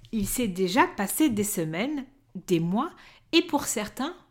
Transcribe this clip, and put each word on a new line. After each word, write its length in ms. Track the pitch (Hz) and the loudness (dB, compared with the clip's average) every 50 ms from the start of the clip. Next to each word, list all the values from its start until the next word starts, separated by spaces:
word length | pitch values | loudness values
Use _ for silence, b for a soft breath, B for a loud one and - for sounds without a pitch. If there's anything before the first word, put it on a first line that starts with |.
| - - 233 | -14 -6 -4
il 160 | 214 202 - | -4 -2 -2
s'est 180 | - 262 240 | -2 -2 -2
déjà 400 | 196 175 185 190 170 185 277 359 | -2 0 0 0 2 4 4 4
passé 400 | 359 - - 196 - - - 311 | 4 2 -4 -4 -4 2 2 2
des 160 | 285 214 208 202 | 2 4 0 -2
semaines, 600 | - - 180 160 156 160 180 240 294 311 277 262 - _ _ _ _ _ | -2 -2 -2 -2 -2 -2 -4 -4 -2 -4 -6 -8 -10 _ _ _ _ _
des 260 | 185 - - 180 160 | -14 0 2 2 2
mois, 300 | 170 170 190 233 311 359 - B B B B B B - 320 | 2 2 0 0 0 -2 -6 B B B B B B 2 2
et 60 | 330 | 2
pour 240 | 330 - 294 277 - | 2 2 -2 -2 -2
certains, 500 | - - 220 208 214 - - 262 330 381 - _ _ | -2 -4 -4 -6 -6 -6 -6 -6 -6 -6 -12 _ _